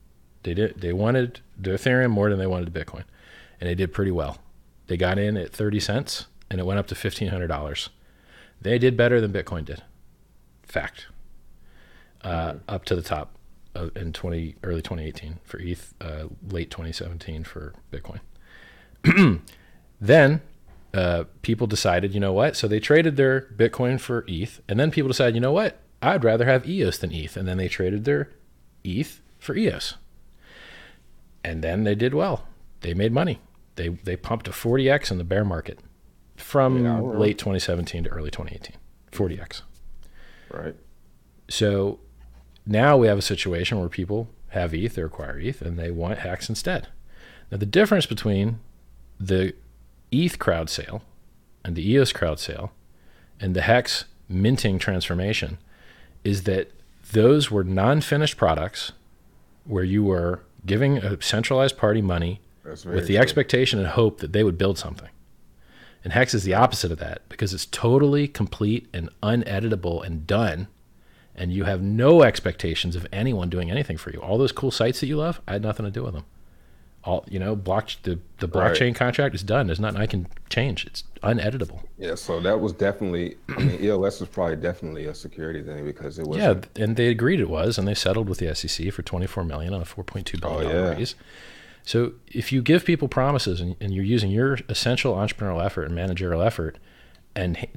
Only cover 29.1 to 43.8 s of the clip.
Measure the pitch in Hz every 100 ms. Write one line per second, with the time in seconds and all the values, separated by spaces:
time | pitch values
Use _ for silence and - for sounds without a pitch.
29.1 | - - - - 170 220 - - - -
30.1 | - - - - - - - - - -
31.1 | - - - 87 80 80 92 107 104 123
32.1 | 147 185 131 - - - - 87 87 110
33.1 | 123 180 123 - - - - 85 87 90
34.1 | 90 - 113 - - 117 131 131 139 -
35.1 | 92 85 98 101 85 - - - - -
36.1 | - - - - 143 131 131 120 113 123
37.1 | 107 104 104 104 95 - 87 85 85 -
38.1 | 80 78 - 80 - - - - - -
39.1 | - 95 80 - - - - - - -
40.1 | - - - - - 80 - - - -
41.1 | - _ - - - 104 101 101 101 -
42.1 | - - - - - - 104 139 139 113
43.1 | 101 - 98 98 85 92 107